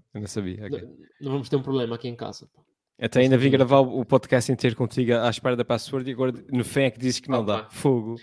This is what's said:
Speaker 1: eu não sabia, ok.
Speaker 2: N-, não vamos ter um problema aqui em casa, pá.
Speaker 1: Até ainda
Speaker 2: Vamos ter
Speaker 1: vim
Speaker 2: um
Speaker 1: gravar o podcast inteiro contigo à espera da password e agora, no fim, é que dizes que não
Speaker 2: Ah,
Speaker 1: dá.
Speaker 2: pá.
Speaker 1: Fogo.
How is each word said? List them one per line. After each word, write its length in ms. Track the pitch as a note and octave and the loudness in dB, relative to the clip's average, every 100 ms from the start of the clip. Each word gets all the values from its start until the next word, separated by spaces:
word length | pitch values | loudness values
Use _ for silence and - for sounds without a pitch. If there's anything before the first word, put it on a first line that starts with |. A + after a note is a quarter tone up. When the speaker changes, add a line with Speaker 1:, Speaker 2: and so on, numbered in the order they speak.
| - | -16
Speaker 1:
eu 80 | - | -14
não 60 | G#2 | -10
sabia, 380 | - F#2+ G2 G#2+ | -8 -8 -8 -10
ok. 120 | C3+ | -10
Speaker 2:
N-, 160 | - - - _ | -12 -20 -20 _
não 120 | C#3 | -8
vamos 180 | C#3 A#2+ | -6 -2
ter 60 | C#3+ | -4
um 80 | |
problema 320 | C3+ C3+ A#2 A#2 | -2 -4 -4 -6
aqui 120 | B2 | -10
em 80 | A#2 | -10
casa, 320 | G#2+ G2+ - _ | -12 -14 -20 _
pá. 60 | _ _ _ _ | _ _ _ _
Speaker 1:
Até 220 | A2+ C3 | -2 2
ainda 160 | C3 C3 | 4 6
Speaker 2:
Vamos 80 | |
ter 60 | C3+ | 4
Speaker 1:
vim 60 | C3 | 4
Speaker 2:
um 20 | |
Speaker 1:
gravar 220 | B2+ C#3 | 6 6
o 260 | B2+ A#2+ A#2+ | 4 0 2
podcast 440 | C3 - B2+ - | 2 4 0 0
inteiro 240 | B2 B2 A2+ | 0 0 0
contigo 380 | A#2+ - A#2+ A#2 | -2 0 2 2
à 140 | A#2 | 2
espera 260 | A2 C3+ A#2+ | 0 -2 -2
da 100 | A#2+ | -2
password 440 | A#2 - C3+ B2+ | -4 -4 -6 -6
e 40 | |
agora, 180 | A#2+ C3 A#2+ - | -2 -2 -2 -2
no 140 | B2+ | -2
fim, 180 | A#2 C#3+ | 0 2
é 100 | C3+ | 2
que 80 | - | 0
dizes 200 | B2+ A#2+ | -4 -4
que 100 | - | -2
não 120 | B2+ | -2
Speaker 2:
Ah, 20 | G#2 | 0
Speaker 1:
dá. 180 | G#2 | -2
Speaker 2:
pá. 60 | A2 | -6
Speaker 1:
Fogo. 440 | - D3 B2 A2 A#2 | -2 0 0 -2 -10